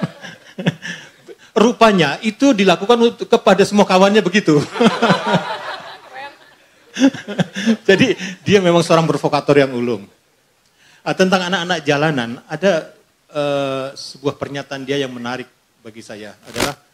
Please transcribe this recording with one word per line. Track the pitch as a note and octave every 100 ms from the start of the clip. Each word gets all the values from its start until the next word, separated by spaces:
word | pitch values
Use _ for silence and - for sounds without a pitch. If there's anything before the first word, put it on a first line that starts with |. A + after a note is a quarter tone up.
| - - - - - -
<laughs> | - - - - - _ - - -
Rupanya | A3 A3+ G#3 A3 F#3+ C#3+ D#3 A3
itu | - C#4 G#3
dilakukan | F#3+ E3+ G3 A#3+
untuk, | A#3 - F#3
kepada | A#3 G#3+ F#3+
semua | - G3+ F#3+
kawannya | F#3 G3 G#3+ F3+
begitu. | G3+ - D3
<laughs> | - G3+ A#3 - A3+ - - F#3+ - - - F#4 - - - C4 C#4+ - _ _ _ _ _ - C4 - - G3 - G3 A3+ A3 -
Jadi | F#3+ B3 - F#3 F3+ -
dia | G3
memang | F3+ E3+ E3
seorang | E3 D#3+
provokator | C#3 C#3+ C#3+ D3 C#3+
yang | C3+
ulung. | B2 A#2+ G#2 G2+ _ _ _ _ _ _ _ _ _
Ah, | D#3
tentang | D3+ F#3+ F#3 F3+
anak-anak | F#3 E3+ E3+
jalanan, | D3 C#3+ D#3 C#3 A#2 B2 -
ada, | D3+ G3 D#3+ - _ _ _ _
eh, | D3+ C#3+ C#3+ C#3 C3+ C3+ C#3
sebuah | - C3+ C#3 C3+
pernyataan | C3 C#3+ C3+ C#3 C3
dia | C#3+
yang | C3
menarik | B2 A#2+ B2+ B2 _ _ _
bagi | A#2 A2+
saya | A2 G#2 G#2 G2 C3
adalah, | A#2 C#3+ C#3+ _